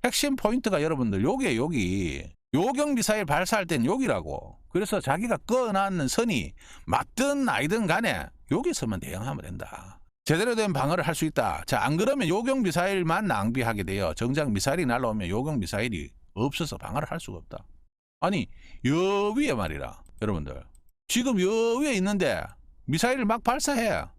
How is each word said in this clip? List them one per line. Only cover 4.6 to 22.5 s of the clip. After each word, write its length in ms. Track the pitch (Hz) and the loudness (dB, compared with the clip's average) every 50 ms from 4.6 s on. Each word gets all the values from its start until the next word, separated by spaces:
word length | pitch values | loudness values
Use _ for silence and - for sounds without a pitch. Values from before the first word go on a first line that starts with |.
| - - | -20 -4
그래서 320 | - 175 208 196 - 196 | -2 -2 0 0 -2 -2
자기가 360 | - - 135 165 214 240 220 156 | 0 0 0 0 2 0 -2 -2
꺼놨는 720 | - - 220 254 254 226 196 190 196 196 190 175 147 127 | 0 0 0 2 2 2 2 2 2 2 0 0 0 0
선이 460 | - - 233 233 190 123 85 71 - - - - - - - | 2 2 2 2 2 0 -2 -4 -8 -14 -20 -20 -20 -16 -6
맞든 640 | - - - - - - - 254 277 285 285 269 240 | 0 0 0 0 -2 -2 0 0 2 2 2 2 0
아니든 380 | 143 107 131 151 196 226 220 175 | 2 0 0 0 0 0 2 2
간에 400 | 160 190 233 202 131 87 71 - - - - - | 2 2 2 0 0 -2 -4 -8 -12 -20 -6 -2
여기서만 480 | 135 180 269 349 311 - - 117 104 90 | -2 0 0 0 -2 0 -2 -2 -2 -4
대응하면 420 | - - 85 92 107 127 147 139 - | -4 -6 -8 -6 -6 -6 -6 -6 -8
된다. 560 | - 87 - - - - - - - - - - - _ _ _ | -10 -10 -10 -10 -12 -12 -14 -14 -16 -18 -20 -20 -20 _ _ _
제대로 300 | - 151 160 208 247 240 | 2 2 2 4 0 2
된 160 | 220 214 208 | 0 0 0
방어를 340 | 180 139 135 143 165 185 156 | 2 0 2 0 2 0 0
할 100 | - 165 | 0 0
수 100 | - - | 0 -2
있다. 380 | 160 147 - 120 104 78 - - | 0 0 0 0 0 0 -4 -4
자, 180 | - - 120 120 | -2 0 0 2
안 140 | 123 147 165 | 2 2 2
그러면 300 | 202 240 277 277 254 165 | 2 2 2 2 2 0
요격 320 | 170 202 240 247 269 269 | 0 0 0 0 0 2
미사일만 640 | 240 185 156 170 175 196 196 190 180 160 165 190 214 196 | 2 0 2 2 0 0 0 0 2 2 0 0 2 0
낭비하게 560 | 131 104 98 110 117 131 123 113 113 104 95 | 0 2 2 0 0 0 0 0 0 0 -2
돼요. 300 | 85 95 98 98 82 - | -2 -2 0 0 0 0
정작 360 | - 113 120 135 147 151 139 | 0 -2 0 0 0 0 2
미사일이 340 | 107 98 - - 139 170 - | 0 0 2 2 0 2 2
날라오면 420 | 131 117 123 131 117 107 107 98 85 | 0 0 0 0 0 -2 -2 -2 -2
요격 280 | 92 110 131 156 156 135 | -2 -2 -2 -2 -2 -2
미사일이 540 | 98 85 - 101 110 127 110 82 71 71 - - - - - | -4 -2 -2 -2 -2 -2 -4 -4 -8 -8 -14 -20 -20 -16 -6
없어서 440 | 95 113 143 135 - 175 147 127 107 | -2 -2 -2 0 -2 -4 -4 -6 -10
방어를 320 | - - 101 135 151 - | -10 -6 -6 -6 -4 -4
할 80 | - 165 | -6 -8
수가 200 | - - 98 85 | -8 -10 -12 -14
없다. 260 | 80 - - - - - - - - _ _ _ _ _ _ _ | -14 -14 -16 -16 -16 -16 -20 -20 -20 _ _ _ _ _ _ _
아니, 260 | - 170 214 175 107 - - - - - - - - | -2 0 0 0 -2 -4 -8 -20 -20 -18 -18 -4 -2
여 480 | 123 143 165 185 190 202 202 202 208 214 | 0 2 2 2 2 2 2 0 0 0
위에 180 | 254 294 277 147 | 0 0 0 0
말이라, 480 | 117 98 80 76 71 69 64 - - - - - - | 0 0 -2 -4 -6 -8 -10 -12 -14 -20 -20 -10 -6
여러분들. 420 | - 104 101 82 76 69 65 65 62 - - - _ - _ _ _ _ | -4 -2 -2 -2 -4 -6 -10 -12 -14 -16 -20 -20 _ -20 _ _ _ _
지금 320 | - 233 247 269 254 196 | 0 2 2 2 2 4
여 60 | 180 185 214 226 226 233 233 247 | 2 2 2 2 2 2 2 2
위에 140 | 294 302 254 | 2 2 2
있는데 460 | 196 185 196 208 202 180 143 107 85 78 - | 2 2 2 2 2 2 2 2 0 -2 -6